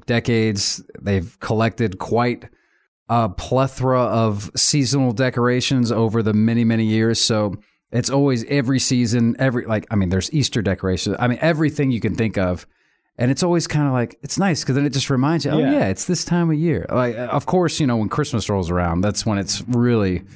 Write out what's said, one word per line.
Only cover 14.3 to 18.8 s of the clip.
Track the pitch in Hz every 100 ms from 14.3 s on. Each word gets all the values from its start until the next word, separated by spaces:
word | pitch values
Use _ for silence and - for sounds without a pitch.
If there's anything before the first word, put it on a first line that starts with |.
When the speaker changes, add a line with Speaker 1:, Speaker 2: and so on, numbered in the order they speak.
| -
Speaker 1:
nice | 196 147
'cause | - 131
then | 143
it |
just | 131 -
reminds | 131 139 165
you, | 143
"Oh, | -
Speaker 2:
Yeah. | 269
Speaker 1:
yeah, | 294 101
it's | 185 -
this | 175
time | - 175 170
of | 151
year." | 165 117 -
Like, | 123 123 113
of | 120 131 -
course, | 185 170 -
you | 147
know, | 117
when | 104
Christmas | - 147 117 -
rolls | 101 82
around, | 90